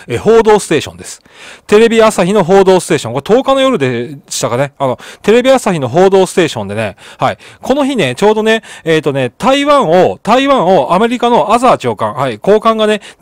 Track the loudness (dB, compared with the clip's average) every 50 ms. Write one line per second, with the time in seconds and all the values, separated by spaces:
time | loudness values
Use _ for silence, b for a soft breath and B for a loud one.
0 | B -8 -8 -2 0 2 4 4 4 4 2 2 0 -2 -2 -4 -4 -6 -12 -18
1 | -18 -20 -20 -20 B B B B B B B B _ 0 2 4 4 4 4 2
2 | 2 2 2 0 0 0 0 0 2 4 4 4 4 4 2 2 0 -2 -4 -4
3 | -4 -6 -8 -6 -2 0 0 0 2 0 0 0 0 0 -2 -2 -2 -2 -4 -4
4 | -6 -8 -12 -16 -16 -12 -8 -6 -6 -4 -2 -4 -4 -4 -6 -4 -4 -4 -4 B
5 | B B B B 0 2 2 2 4 2 2 2 0 -2 -4 -2 -4 -2 2 2
6 | 2 4 4 2 2 0 0 -2 -2 -2 -2 -6 -8 -8 -6 -6 -6 -8 -8 B
7 | B B B -6 -4 -4 -4 B B B B B -4 -4 -2 -2 -2 -2 -2 -2
8 | -2 -2 -2 0 0 0 2 2 0 0 -2 -2 B B B B -4 -2 -2 0
9 | 0 -2 -2 -2 -4 -6 -6 -4 -2 0 0 0 2 2 2 2 2 2 2 2
10 | 2 2 0 -4 -2 0 0 0 2 0 0 0 2 2 2 2 2 0 0 0
11 | 0 -2 -2 -2 -2 0 0 0 0 0 0 0 2 2 0 0 -2 -4 -4 -4
12 | -6 -6 -4 -4 -6 -6 -6 -4 0 0 2 2 2 0 0 0 0 -2 -2 -4
13 | B B B -6